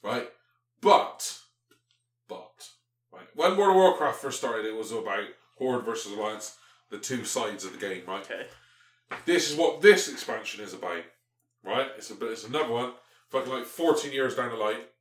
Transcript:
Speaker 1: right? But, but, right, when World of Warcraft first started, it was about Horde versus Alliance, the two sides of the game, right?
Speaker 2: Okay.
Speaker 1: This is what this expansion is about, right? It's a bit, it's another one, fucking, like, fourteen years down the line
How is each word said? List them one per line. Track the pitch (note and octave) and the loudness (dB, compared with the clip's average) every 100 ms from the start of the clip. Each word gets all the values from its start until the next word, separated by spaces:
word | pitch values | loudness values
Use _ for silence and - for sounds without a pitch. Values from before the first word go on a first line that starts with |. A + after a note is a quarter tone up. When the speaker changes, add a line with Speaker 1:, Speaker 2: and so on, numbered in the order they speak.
Speaker 1:
right? | G#2 A#2+ - _ _ _ _ _ | -4 -6 -6 _ _ _ _ _
But, | G#3 F#3 - - - - _ _ _ _ _ _ _ _ _ | 6 6 6 -8 -10 -12 _ _ _ _ _ _ _ _ _
but, | A2 - _ - _ _ _ _ | -16 -16 _ -20 _ _ _ _
right, | - - C#3+ | -20 -16 2
when | F3 G3 | 2 6
World | G3 | 8
of | F#3 | 10
Warcraft | F#3 F3+ C#3+ - | 8 6 0 -2
first | C#3 - | -6 -4
started, | B2+ A2 A2 | -2 -2 -4
it | A2 | -6
was | G#2 | -6
about | A2+ G2+ G2+ G#2 - _ _ | -6 -4 -6 -6 -14 _ _
Horde | B2+ A#2+ A2 | -2 -2 -2
versus | A2 G2+ | -6 -8
Alliance, | G2+ G#2+ G#2+ - - _ _ _ | -6 -6 -6 -12 -16 _ _ _
the | G2+ | -12
two | - B2+ F#2+ | -6 -6 -4
sides | B2+ A2 G2 F#2+ | -4 -4 -6 -12
of | |
the | F2+ | -10
game, | G2+ F#2 F2 | -8 -8 -8
right? | G2 | -10
Speaker 2:
Okay. | - F#2 C3 - _ _ _ _ _ - - | -8 -12 -12 -18 _ _ _ _ _ -8 0
Speaker 1:
This | F3+ - | 0 0
is | D3+ | 0
what | E3 - | 0 8
this | G3+ F#3+ - | 8 8 4
expansion | C3 - A2 G#2+ G#2 | -8 -8 -8 -8 -12
is | G2+ | -14
about, | F#2+ F2+ E2+ - _ _ _ _ _ | -10 -8 -8 -12 _ _ _ _ _
right? | F#2+ A#2+ C3+ - | -4 -2 -2 -6
It's | - | -16
a | G2+ | -8
bit, | A#2 | -8
it's | A2 A2+ | -8 -6
another | D3+ D3+ | -4 0
one, | A#2+ E3+ - _ _ _ | -2 -4 -10 _ _ _
fucking, | C3 B2+ | -4 -4
like, | B2+ - | -8 -8
fourteen | - E3 D3+ C#3+ | 0 2 2 0
years | C3+ C3 A#2 | -2 -2 -2
down | A#2+ | -4
the | A2+ | -2
line | G#2+ A2+ - _ | -2 -2 -8 _